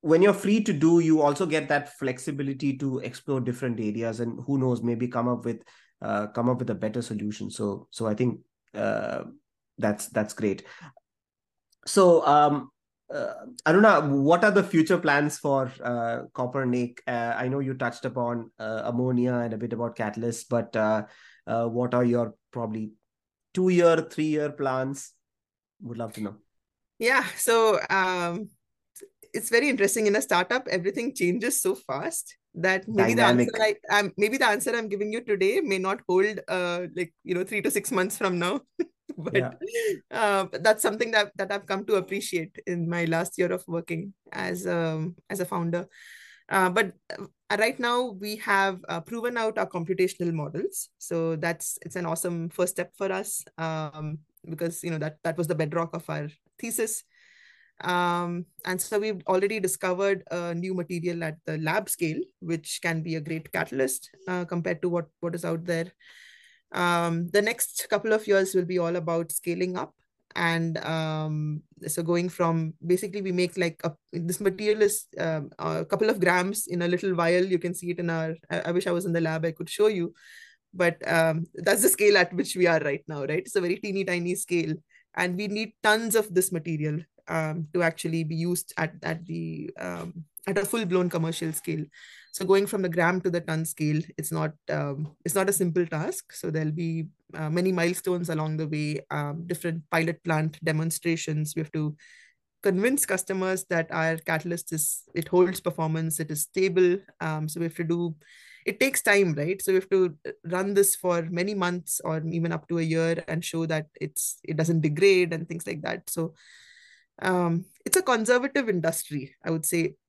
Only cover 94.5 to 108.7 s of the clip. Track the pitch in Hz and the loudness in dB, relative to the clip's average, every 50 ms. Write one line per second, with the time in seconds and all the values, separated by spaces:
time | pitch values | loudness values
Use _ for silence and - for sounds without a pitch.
94.5 | 151 _ _ - 151 151 147 143 139 139 156 151 - _ _ 170 - 196 190 190 | -6 _ _ -4 -4 -2 -2 -4 -4 -6 -8 -10 -10 _ _ -2 0 2 2 2
95.5 | 202 - 196 175 156 180 175 165 - 151 165 226 370 - - _ - - - 165 | 2 2 0 2 2 0 0 0 -2 -4 -4 -4 -6 -8 -12 _ -16 -8 -8 -4
96.5 | 151 160 156 156 151 165 170 165 165 165 160 156 _ _ _ _ - - 160 151 | -2 -2 -2 -2 -2 -2 -4 -2 -2 -4 -6 -8 _ _ _ _ -10 -8 -6 -2
97.5 | 156 180 180 190 185 175 170 175 180 - - 185 180 180 175 165 160 156 156 156 | 0 2 2 2 2 2 2 0 0 -2 -2 -2 -2 -2 -2 -2 -2 -2 -2 -2
98.5 | 156 156 160 147 156 151 151 151 151 151 - _ 151 151 147 147 143 165 170 175 | -2 -4 -4 -2 -2 -2 -2 -2 -4 -6 -6 _ -6 -4 -4 -4 -6 -8 -6 -6
99.5 | 180 - - 170 165 170 151 _ - 165 165 165 165 - _ 170 160 156 156 156 | -6 -4 -4 -4 -4 -4 -6 _ 0 0 0 0 -2 -4 _ 0 0 0 0 -2
100.5 | 151 - - 160 156 156 160 165 165 - - 170 165 160 - - 151 151 156 151 | -4 -2 -2 -2 0 0 0 -2 -4 -2 -2 -2 -2 -2 -2 -4 -2 -2 -4 -4
101.5 | - 160 156 151 - 160 151 151 151 _ - - - - - _ _ _ _ _ | -4 -6 -6 -4 -4 -2 -2 -2 -4 _ -16 -20 -20 -20 -20 _ _ _ _ _
102.5 | _ _ - 202 190 180 202 247 269 277 - - 196 185 - - 190 190 185 190 | _ _ 0 0 2 2 2 2 2 0 0 0 -2 -4 -2 -4 -2 -2 0 0
103.5 | 190 185 - _ 180 165 165 165 - 165 160 160 165 160 - - 165 160 - 170 | -2 -2 -2 _ -2 -2 -2 0 -2 0 0 0 0 -2 -2 -2 -2 -2 0 -4
104.5 | 170 165 - - 165 156 - - - - - _ _ 175 160 - - 180 180 180 | -6 -6 -6 -6 -4 -2 -2 -2 -4 -6 -10 _ _ -6 -4 2 6 6 6 6
105.5 | 180 - _ 180 165 - 160 160 156 160 160 160 156 - 160 151 156 147 - - | 4 -2 _ -4 -2 -2 -2 0 0 0 -2 -2 -2 -4 -4 -6 -4 -6 -6 -4
106.5 | _ 190 185 190 175 185 185 180 175 196 - - _ _ 165 160 156 156 156 156 | _ 0 0 2 4 6 6 6 4 2 -2 -12 _ _ -4 -4 -2 -2 -4 -4
107.5 | 151 175 170 170 160 - 170 160 170 170 175 170 160 _ _ _ - - - - | -4 -4 -4 -4 -4 -4 -2 -2 0 0 0 -4 -4 _ _ _ -20 -20 -20 -20
108.5 | - - _ - | -20 -8 _ -6